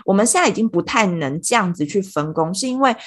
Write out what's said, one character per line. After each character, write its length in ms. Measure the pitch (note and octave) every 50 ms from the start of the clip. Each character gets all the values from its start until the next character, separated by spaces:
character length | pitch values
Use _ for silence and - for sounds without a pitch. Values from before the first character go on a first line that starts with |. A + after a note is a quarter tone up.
| -
我 80 | - F#3+
们 100 | G3 G#3+
现 180 | A#3 - F4+ F4+
在 60 | C#4
已 40 | G3
经 140 | - A3
不 140 | A3 - F3
太 260 | E3+ - - B3+ A3
能 320 | F#3+ F3 E3 D3+ C3+ C3+ E3 -
这 120 | - A#3+
样 200 | A#3 G3+ F3+ F3
子 100 | F3+ D3+
去 160 | D3 - G3+
分 320 | F#3+ F#3+ - D3+ D3 D#3 D#3
工， 220 | D#3+ D#3+ D#3+ F#3
是 120 | F#3+ -
因 120 | B3+ B3+ C4
为 180 | C4+ C4 A#3 - -